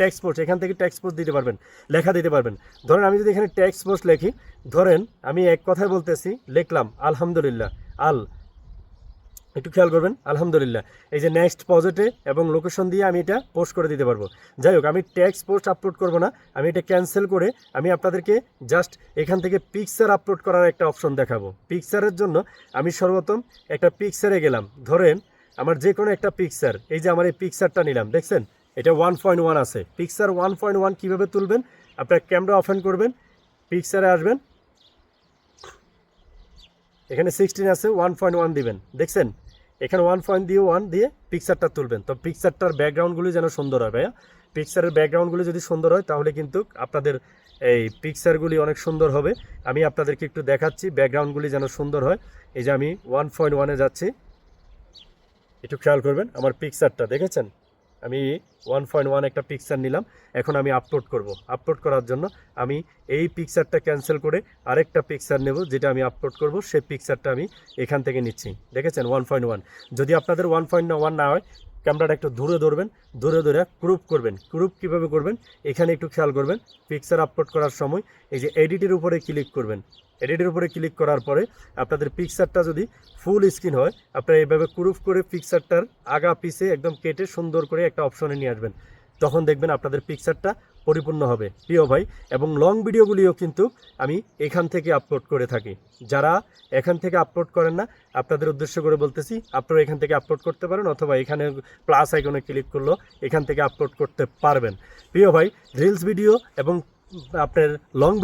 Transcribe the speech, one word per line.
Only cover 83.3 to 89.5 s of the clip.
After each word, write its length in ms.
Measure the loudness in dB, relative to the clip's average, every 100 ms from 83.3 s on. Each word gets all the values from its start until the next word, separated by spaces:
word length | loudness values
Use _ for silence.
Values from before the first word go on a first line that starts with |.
| 2 2 2
স্ক্রিন 200 | -2 0
হয়, 140 | 0 -2 _ -8
আপনারা 200 | 4 4
এইভাবে 220 | 4 2 0 0
ক্রপ 220 | -2 -2 -2
করে 120 | -2 -2
পিকচারটার 520 | -8 -2 -2 0 -2 -2 _ -4 0
আগা 160 | 0 0
পিছে 240 | -4 -4 -2 0
একদম 180 | -4 -6
কেটে 200 | -6 -6 -8 -6
সুন্দর 260 | -4 -2 -2
করে 120 | -2 -2
একটা 120 | -2 -4
অপশনে 280 | -4 -6 -4
নিয়ে 140 | -4
আসবেন। 180 | -4 -8 -10 -20 -20 _ -2
তখন 180 | 0 2
দেখবেন 200 | 0